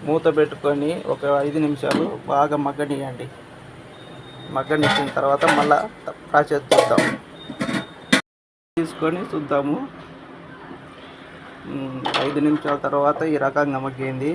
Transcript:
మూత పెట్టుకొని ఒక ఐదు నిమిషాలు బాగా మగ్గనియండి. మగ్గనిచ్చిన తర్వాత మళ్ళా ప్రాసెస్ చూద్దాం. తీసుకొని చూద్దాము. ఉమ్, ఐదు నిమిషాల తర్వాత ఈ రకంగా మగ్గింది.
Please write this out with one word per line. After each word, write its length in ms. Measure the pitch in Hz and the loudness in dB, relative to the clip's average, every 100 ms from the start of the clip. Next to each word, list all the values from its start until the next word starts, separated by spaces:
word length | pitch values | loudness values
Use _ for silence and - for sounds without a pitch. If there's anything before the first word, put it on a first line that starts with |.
| 151 | 2
మూత 200 | 156 160 147 | 2 4 4
పెట్టుకొని 640 | 151 147 143 143 147 175 - | 2 2 0 2 0 -2 -2
ఒక 120 | 135 143 143 143 | -2 2 2 2
ఐదు 120 | 151 | 2
నిమిషాలు 460 | 151 143 139 139 - 123 - | 0 0 0 0 0 -4 0
బాగా 300 | 139 147 147 143 | 2 4 2 -2
మగ్గనియండి. 600 | 139 147 139 135 123 127 - - - - - - - - - - - - 135 | -2 -2 -2 -4 -8 -12 -14 -20 -20 -20 -18 -20 -20 -18 -18 -18 -16 -6 -4
మగ్గనిచ్చిన 520 | 135 151 147 143 139 139 | 0 2 4 2 0 0
తర్వాత 260 | 139 139 139 147 | 2 4 4 4
మళ్ళా 200 | 147 147 214 - - - - | 6 4 2 -8 -12 -12 2
ప్రాసెస్ 340 | 143 147 147 123 | 4 4 0 6
చూద్దాం. 300 | - - - - - - - - - - - - - - - - _ _ _ _ - | 6 6 4 2 -2 -10 -18 -14 -8 -4 -4 -6 -16 0 0 0 _ _ _ _ -4
తీసుకొని 440 | 160 - 160 175 - | -4 0 0 0 -4
చూద్దాము. 420 | 160 147 143 139 160 269 - - - - - - - - - - - - - - - - - - | -4 0 0 2 -2 -4 -12 -18 -18 -18 -18 -18 -16 -16 -16 -16 -18 -18 -18 -18 -18 -18 -16 -8
ఉమ్, 280 | 139 135 131 - - 131 | -6 -6 -4 -4 0 0
ఐదు 140 | 143 | 2
నిమిషాల 360 | 147 151 151 143 143 | 2 2 0 0 0
తర్వాత 360 | 143 143 151 | 2 4 2
ఈ 140 | 160 151 | 0 2
రకంగా 420 | 139 143 147 135 | 2 2 2 0
మగ్గింది. 540 | 135 131 131 131 139 | -4 -4 -4 -2 -2